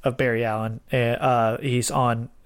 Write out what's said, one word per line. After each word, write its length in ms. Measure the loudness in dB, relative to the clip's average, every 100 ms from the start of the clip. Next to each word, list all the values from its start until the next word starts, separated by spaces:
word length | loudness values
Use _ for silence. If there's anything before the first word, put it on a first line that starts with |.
of 140 | -4 0
Barry 280 | 0 2
Allen. 360 | 0 -2 -4 -6 -4
Uh, 40 | 0
uh, 640 | 0 0 2 2 2 0
he's 300 | -2 -2 0
on 380 | 0 0 0 -6 -14